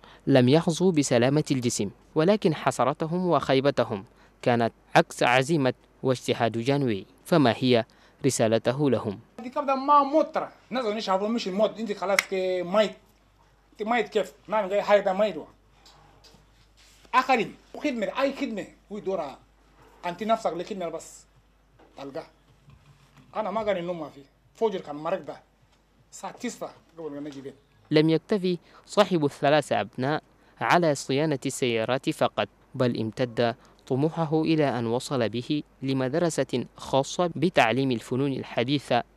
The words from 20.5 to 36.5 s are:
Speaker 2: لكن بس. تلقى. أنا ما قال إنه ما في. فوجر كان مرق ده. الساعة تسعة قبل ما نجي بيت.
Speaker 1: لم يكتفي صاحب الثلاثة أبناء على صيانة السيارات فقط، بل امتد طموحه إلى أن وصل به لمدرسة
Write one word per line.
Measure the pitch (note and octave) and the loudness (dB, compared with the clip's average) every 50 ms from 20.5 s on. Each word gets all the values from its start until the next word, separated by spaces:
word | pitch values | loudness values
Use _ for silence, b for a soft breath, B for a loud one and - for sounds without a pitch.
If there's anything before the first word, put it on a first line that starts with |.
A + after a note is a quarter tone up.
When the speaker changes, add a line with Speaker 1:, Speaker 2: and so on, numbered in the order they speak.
| D#3 | -4
Speaker 2:
لكن | E3+ F3 - G#3+ F#3+ F3+ E3 | -4 -6 -8 -8 -8 -8 -8
بس. | D#3+ D#3+ - - - - - _ _ _ _ _ _ _ _ _ _ _ - _ _ | -8 -10 -12 -16 -20 -20 -20 _ _ _ _ _ _ _ _ _ _ _ -20 _ _
تلقى. | - C#3 C#3 C3+ D#3+ D3+ - _ _ _ _ _ _ _ - - - _ - - _ _ _ _ - - _ - | -16 -16 -14 -12 -12 -14 -14 _ _ _ _ _ _ _ -20 -20 -20 _ -20 -20 _ _ _ _ -20 -20 _ -6
أنا | G3+ A3 F#3+ | -6 -4 -4
ما | F#3+ A3+ | -4 -2
قال | A3 G#3 G3 | -2 -2 -2
إنه | F3 E3+ F3+ F3+ | -2 -2 -6 -6
ما | E3+ D3+ C#3 | -8 -10 -12
في. | - C#3+ C#3 _ _ _ _ _ _ | -14 -18 -20 _ _ _ _ _ _
فوجر | - A3+ A3 F#3 F3+ | -2 -2 0 0 -2
كان | D#3+ - D3 | -6 -8 -10
مرق | D3 D#3 E3 F#3 F3+ | -8 -4 -4 -4 -4
ده. | D3+ C#3 C#3+ - - _ _ _ _ _ _ _ _ _ _ _ _ _ - | -4 -8 -16 -16 -18 _ _ _ _ _ _ _ _ _ _ _ _ _ -18
الساعة | - - F#3 - | -14 -14 -14 -10
تسعة | - - A#3+ - - F3 C#3+ - - _ _ _ E3 | -8 -8 -8 -8 -8 -12 -14 -14 -16 _ _ _ -12
قبل | E3 D3+ | -12 -10
ما | C#3+ C#3+ | -10 -10
نجي | C#3+ D3+ C3+ C#3 | -10 -10 -12 -12
بيت. | C3 C3+ - - _ _ _ _ _ - D3 | -14 -16 -16 -18 _ _ _ _ _ 0 2
Speaker 1:
لم | D#3 D#3 D#3+ | 4 4 4
يكتفي | D#3+ D#3+ - - A3+ G3+ F3 F#3 F3+ E3+ b b b b b | 2 0 0 -2 -4 -2 -2 -2 -4 -4 b b b b b
صاحب | - - G3+ G#3 - F#3+ E3 D3 | -2 2 2 2 4 2 0 0
الثلاثة | C#3 - - - C#3 D3+ D3+ C#3 - A#2+ G#2+ | 0 -2 0 2 2 4 4 2 2 0 -2
أبناء | G#2 G2 - - B2+ C3+ D#3 - - _ _ b b b b - | -2 -4 -6 -4 -2 -2 -2 -4 -6 _ _ b b b b -4
على | C3 A#2 C#3+ F3 E3+ D#3+ C#3+ | 2 4 4 4 4 2 0
صيانة | C3+ - - C#3 C3+ D#3 D#3+ D3 C3 - | 0 -2 -2 -2 0 0 0 -2 -2 -4
السيارات | C#3 - - C#3 B2 A#2 A2+ A2 A2 B2 C3+ - D#3+ | -6 -4 -2 -2 0 0 0 0 -2 -2 -2 -2 -4
فقط، | D3+ - C3 A#2 - - G#2 - _ _ _ _ - | -2 0 -2 -2 0 -2 -4 -4 _ _ _ _ -4
بل | C3 B2+ B2 A#2 - | -2 0 0 0 -2
امتد | A2 A2 - - C3 B2 A2+ B2 A#2+ A#2 A2+ b b b b b _ | -4 -6 -4 -4 -4 -4 -2 0 0 0 -2 b b b b b _
طموحه | - C3+ B2+ C#3+ D#3+ - E3+ E3 D3 D#3+ D#3 D#3+ | -4 -2 0 0 0 0 -2 -4 -2 0 0 0
إلى | D#3 D#3+ D#3 D3+ C3+ A2 B2 | 0 2 2 2 0 0 -2
أن | A#2 | -2
وصل | A2+ A2+ B2+ - - D3+ B2+ A#2 A2 | -2 -2 -4 -4 -4 -2 -2 -2 -2
به | G#2+ A#2+ B2 - D3+ D3 D3 _ _ _ C3+ | -2 -4 -4 -4 -4 -4 -6 _ _ _ -6
لمدرسة | C3+ C3+ C3+ C3 C3 B2+ E3+ F3 E3+ - - C3+ - | -4 -2 -2 -2 -2 0 0 0 0 0 -2 -2 -2